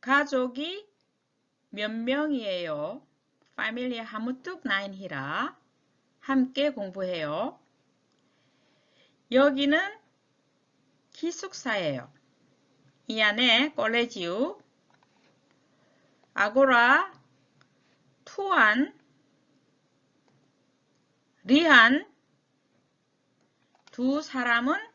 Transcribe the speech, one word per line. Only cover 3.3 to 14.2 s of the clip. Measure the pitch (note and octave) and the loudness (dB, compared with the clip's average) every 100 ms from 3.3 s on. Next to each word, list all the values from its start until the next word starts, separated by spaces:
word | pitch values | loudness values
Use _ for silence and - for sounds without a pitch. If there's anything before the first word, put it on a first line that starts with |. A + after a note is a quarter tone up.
| _ _ | _ _
파밀리아 | - G#3+ A3+ B3 A#3 | -8 -6 -4 -6 -6
하무뚝 | A3+ G#3+ A3+ B3+ - F4+ | -8 -10 -8 -8 -10 -12
나인 | B3 G3 G3+ | -4 -4 -4
히라. | F#3+ F#3+ C#3+ C3+ E3 C4+ - _ _ _ _ _ _ | -12 -10 -8 -6 -4 -6 -10 _ _ _ _ _ _
함께 | - C4+ B3+ C4 C#4+ | -2 0 0 0 -2
공부해요. | B3+ G3 F#3 F#3 F3 D#3 D#3 A#3+ - _ _ _ _ _ _ _ _ _ _ _ _ _ _ _ _ _ | -2 -10 -6 -6 -4 -4 -4 -6 -8 _ _ _ _ _ _ _ _ _ _ _ _ _ _ _ _ _
여기는 | B3 C#4+ C4+ C#4+ D#4 G4 G#4+ _ _ _ _ _ _ _ _ _ _ _ | 4 4 4 2 2 0 -8 _ _ _ _ _ _ _ _ _ _ _
기숙사예요. | - E4 E4+ F#4+ - C4 G#3 E3 C3+ - _ _ _ _ _ _ _ _ _ _ | -8 -8 -8 -12 -12 -6 -4 -4 -6 -10 _ _ _ _ _ _ _ _ _ _
이 | A3 | -2
안에 | G#3+ G#3 B3 A3+ D4 | 0 2 2 4 2
꼴레지우, | - A3 A#3 A#3+ A3 | -2 -2 0 -2 -4